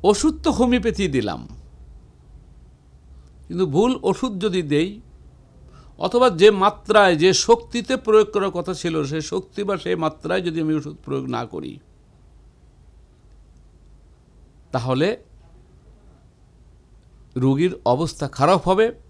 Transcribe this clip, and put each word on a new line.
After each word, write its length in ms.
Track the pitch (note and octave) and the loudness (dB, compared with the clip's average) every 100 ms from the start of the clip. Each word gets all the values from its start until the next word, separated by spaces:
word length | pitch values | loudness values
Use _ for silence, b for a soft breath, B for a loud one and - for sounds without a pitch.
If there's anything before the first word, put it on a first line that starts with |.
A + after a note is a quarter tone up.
ওষুধ 300 | F#3 G#3 D#4 D#4 | 2 2 0 0
তো 80 | E4 | -2
হোমিওপ্যাথি 520 | G#3+ B3 B3 G#3+ G3 F#3+ | 2 2 2 0 -2 -2
দিলাম, 320 | C3+ G#2 C#2+ A#1 - - - - - - - - - - - - - _ - - - - - | -2 -2 -6 -12 -20 -20 -20 -20 -20 -20 -20 -20 -20 -20 -20 -20 -20 _ -20 -20 -20 -20 -20
কিন্তু 200 | - E3+ F#3 | -12 -4 0
ভুল 260 | C#3 A#3 C4 | 2 2 0
ওষুধ 300 | - F#3+ B3+ G3 | -2 -2 -4 -4
যদি 160 | G#3 F3+ | -2 -2
দেই, 280 | D3+ D3 F3+ G#3 - - - - - - - b b - | -2 -2 -2 -6 -20 -20 -20 -20 -20 -20 -20 b b -8
অথবা 300 | F#3 A#3+ B3+ E3 | -2 2 2 6
যে 80 | G3+ G3+ | 6 6
মাত্রায়, 500 | F#3+ G#3 - G#3+ G3 E3 | 0 0 2 4 6 4
যে 140 | F3 F3+ - | 4 2 2
শক্তিতে 480 | A#3 - A#3+ - C4 | 2 2 -8 -4 -4
প্রয়োগ 320 | A3+ G#3+ G#3 | 4 4 4
করার 200 | G#3 G3 F3 | 0 -4 -4
কথা 160 | E3+ | -8
ছিল, 200 | F3 F3 D#3+ | -6 -4 -4
সে 140 | C#3 D#3 | -4 -6
শক্তি 380 | D3+ F#3 - - | -6 -8 -10 -8
বা 100 | G3+ F#3+ | -4 -4
সেই 200 | F3+ F3+ | -4 -2
মাত্রায় 460 | D#3 D3+ E3 F#3 | -4 -6 -4 -4
যদি 140 | F3 D#3+ | -2 -4
আমি 140 | D#3 | -2
ওষুধ 220 | D#3 D3 - | -2 -4 -16
প্রয়োগ 220 | - C3+ C3 A#2+ | -8 -8 -6 -8
না 60 | A#2+ | -8
করি, 260 | E2 - - _ - _ _ - - - _ - _ - - - _ - - - - - - - - - _ _ - - _ - | -10 -12 -16 _ -20 _ _ -20 -20 -20 _ -20 _ -20 -20 -20 _ -20 -20 -20 -20 -20 -20 -20 -20 -20 _ _ -20 -20 _ -8
তাহলে 380 | C3 A#2+ C3 F3 A#3 - - - - - - - - - - - _ _ _ - - _ - _ - - B2+ | -6 -2 0 0 -2 -12 -20 -20 -20 -20 -20 -20 -20 -20 -20 -20 _ _ _ -20 -20 _ -20 _ -20 -14 -2
রোগীর 360 | C3 C3+ F3+ F3+ | 0 2 0 -2
অবস্থা 420 | - B2+ D#3+ - C3 | -2 0 -2 -6 -10
খারাপ 320 | - C#3+ F#3+ E3+ | 0 2 2 2
হবে 180 | F#3+ A3+ A#3 _ | 2 0 -2 _